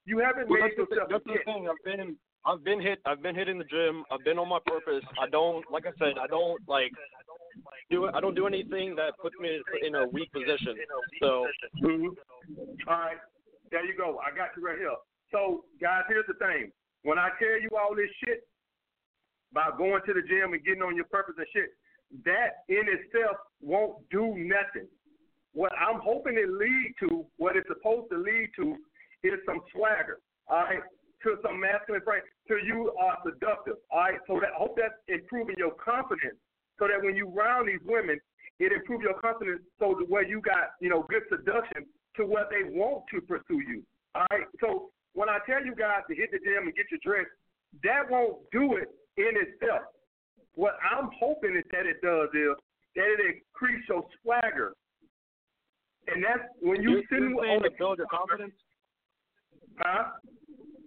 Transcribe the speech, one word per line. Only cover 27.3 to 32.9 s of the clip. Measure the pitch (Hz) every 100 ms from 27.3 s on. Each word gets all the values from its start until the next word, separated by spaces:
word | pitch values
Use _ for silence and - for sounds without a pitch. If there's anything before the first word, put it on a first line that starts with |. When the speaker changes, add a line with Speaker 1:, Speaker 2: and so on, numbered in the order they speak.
| -
Speaker 1:
what | 175 185
it's | 185
supposed | - 220 233 226
to | 175
lead | 190 226 220 -
to, | 151 147 - _ - -
is | 185 190
some | 190 170 -
swagger, | 180 214 196 - - _ _ -
all | 165
right, | 175 185 - _ _ _
to | 220 208
some | 214 185
masculine | 190 202 208 202
frame, | 202 196 - _ -
to | 208
you | 202 226 226